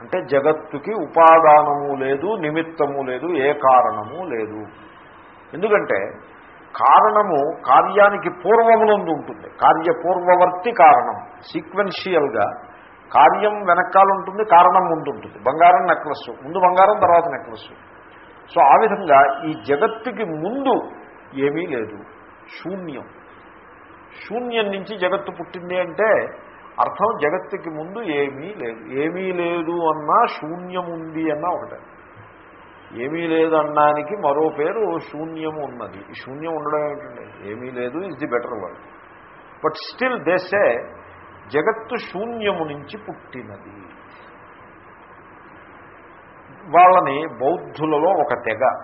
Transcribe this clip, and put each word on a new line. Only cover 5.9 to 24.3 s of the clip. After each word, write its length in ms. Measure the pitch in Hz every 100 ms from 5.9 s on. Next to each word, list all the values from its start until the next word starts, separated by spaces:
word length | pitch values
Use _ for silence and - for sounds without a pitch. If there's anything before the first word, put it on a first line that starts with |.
| 104 101 - - - - - - -
కారణము 580 | 123 170 214 208 202 151 147 - 123
కార్యానికి 600 | 143 - 196 202 202 170
పూర్వమునందు 800 | - 175 226 226 220 220 208 175
ఉంటుంది, 360 | 151 131 117 - -
కార్యపూర్వవర్తి 1080 | 139 160 165 165 165 180 180 180 180 - 240
కారణం. 460 | 180 180 - - 107 - -
సీక్వెన్షియల్గా 1040 | - 165 - 185 196 - 190 170 139 151 101 - - - - - - 120
కార్యం 400 | 147 - 208 208 190
వెనకాల 420 | 170 175 190 196 190
ఉంటుంది, 260 | 185 196
కారణం 400 | 214 170 180 185 175
ముందు 180 | 160 143
ఉంటుంది. 280 | 113 107 -
బంగారం 440 | 123 151 170 180 180
నెక్లెస్, 400 | 156 151 139 - 113
ముందు 140 | 131 185
బంగారం, 420 | 180 185 196 208
తర్వాత 280 | 180 170 165
నెక్లెస్. 400 | 131 - 110 - - - - - - - - -
So, 80 | 170
ఆ 120 | 139 175
విధంగా 380 | 220 196 180 139 143 - 160
ఈ 60 | 147 -
జగత్తుకి 560 | 143 220 220 254 208 196
ముందు 500 | 156 175 269 277 185 - - - - - 135 143
ఏమీ 200 | 151 175
లేదు, 320 | 127 104 101 98 - - - - -
శూన్యం. 500 | 160 190 175 127 - - - - - - - - - - - -
శూన్యం 420 | -